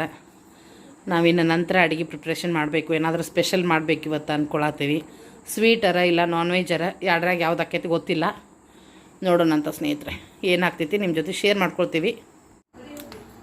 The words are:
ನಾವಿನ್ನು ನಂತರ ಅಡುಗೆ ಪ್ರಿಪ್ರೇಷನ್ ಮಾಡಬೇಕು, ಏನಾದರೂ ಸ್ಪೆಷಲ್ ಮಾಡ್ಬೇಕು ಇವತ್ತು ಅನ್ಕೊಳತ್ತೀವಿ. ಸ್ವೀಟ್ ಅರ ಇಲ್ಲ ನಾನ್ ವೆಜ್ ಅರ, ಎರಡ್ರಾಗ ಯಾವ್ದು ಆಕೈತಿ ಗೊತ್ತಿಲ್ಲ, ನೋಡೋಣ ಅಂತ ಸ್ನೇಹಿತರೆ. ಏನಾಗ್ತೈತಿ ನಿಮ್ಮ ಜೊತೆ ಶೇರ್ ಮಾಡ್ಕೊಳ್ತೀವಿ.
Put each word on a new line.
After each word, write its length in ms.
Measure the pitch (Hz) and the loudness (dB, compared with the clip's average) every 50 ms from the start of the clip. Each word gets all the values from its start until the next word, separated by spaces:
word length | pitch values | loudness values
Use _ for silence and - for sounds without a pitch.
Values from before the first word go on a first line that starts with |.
| 160 151 - - - - - - - - - - - - - - - - - - - 196 | -6 -6 -8 -14 -20 -20 -20 -20 -20 -20 -20 -20 -20 -20 -20 -20 -20 -20 -20 -14 -6 -2
ನಾವಿನ್ನು 360 | 180 170 170 170 170 175 165 | 2 4 4 4 4 4 4
ನಂತರ 320 | 165 165 170 175 170 190 185 | 2 2 2 2 2 2 4
ಅಡುಗೆ 220 | 175 160 160 160 170 | 4 2 2 -2 -4
ಪ್ರಿಪ್ರೇಷನ್ 500 | 160 - 143 - 156 160 - - 175 170 | -6 -10 -8 -6 -6 -6 -4 -4 -2 -2
ಮಾಡಬೇಕು, 400 | 156 151 151 156 160 151 160 165 | 0 0 0 0 -2 0 0 0
ಏನಾದರೂ 300 | 156 160 165 165 165 165 | 0 0 0 -2 -2 -4
ಸ್ಪೆಷಲ್ 420 | - - 175 160 - - 185 175 | -4 -2 -2 0 0 0 0 2
ಮಾಡ್ಬೇಕು 380 | 175 160 160 160 160 156 151 - | 2 2 2 2 0 -2 -2 -2
ಇವತ್ತು 280 | 156 151 147 151 - 151 | -4 -4 -4 -4 -2 -2
ಅನ್ಕೊಳತ್ತೀವಿ. 680 | 147 147 147 - 156 147 151 147 - 143 143 151 160 - - - - - - - - - - - | -2 -2 -2 -2 -2 -2 -2 -2 -2 -2 -2 -2 -2 -4 -8 -16 -20 -20 -20 -20 -20 -16 -10 -4
ಸ್ವೀಟ್ 320 | 208 220 226 226 226 220 | 2 4 4 4 4 4
ಅರ 100 | 180 175 | 2 2
ಇಲ್ಲ 300 | 180 180 180 175 170 175 | 4 4 4 4 4 2
ನಾನ್ 260 | 170 170 165 170 175 | 2 2 0 0 0
ವೆಜ್ 200 | 180 185 180 - | 0 0 0 0
ಅರ, 100 | 170 156 170 190 - - | -2 -2 -2 -4 -4 -4
ಎರಡ್ರಾಗ 380 | 175 185 170 170 170 180 185 170 | -2 0 0 2 2 0 0 0
ಯಾವ್ದು 220 | 165 160 170 165 | 0 0 0 0
ಆಕೈತಿ 260 | 165 - - 170 170 175 | -2 -2 -4 -4 -2 -2
ಗೊತ್ತಿಲ್ಲ, 380 | 165 160 160 - 175 156 160 202 214 - - - - - _ - - - - - - - - - - - 196 | -2 -2 -2 -2 -2 0 0 -2 -4 -6 -12 -20 -20 -20 _ -20 -20 -20 -20 -20 -20 -20 -20 -20 -14 -4 0
ನೋಡೋಣ 300 | 185 175 175 170 160 156 | 2 4 4 4 4 2
ಅಂತ 140 | 151 151 156 | 0 0 -2
ಸ್ನೇಹಿತರೆ. 720 | 151 - - 147 147 147 - - - - - - - - - | -6 -6 -4 -4 -4 -4 -6 -10 -12 -12 -12 -18 -12 -4 0
ಏನಾಗ್ತೈತಿ 540 | 185 175 175 180 170 - - 165 151 208 202 | 0 2 2 2 0 -2 -2 -4 -2 -2 -2
ನಿಮ್ಮ 180 | 208 175 160 | 0 0 -2
ಜೊತೆ 180 | 160 156 180 180 | -2 -2 -4 -4
ಶೇರ್ 240 | - - 202 208 202 | 0 2 2 2 2
ಮಾಡ್ಕೊಳ್ತೀವಿ. 680 | 185 165 170 - 175 160 - 160 160 226 220 - - - - - - - - - _ _ _ - - - - - - - - - - - - - | 0 -2 0 -2 -2 -2 -2 -2 -2 -2 -4 -6 -10 -20 -20 -20 -20 -20 -20 -20 _ _ _ -20 -20 -18 -18 -18 -18 -18 -18 -20 -20 -20 -20 -20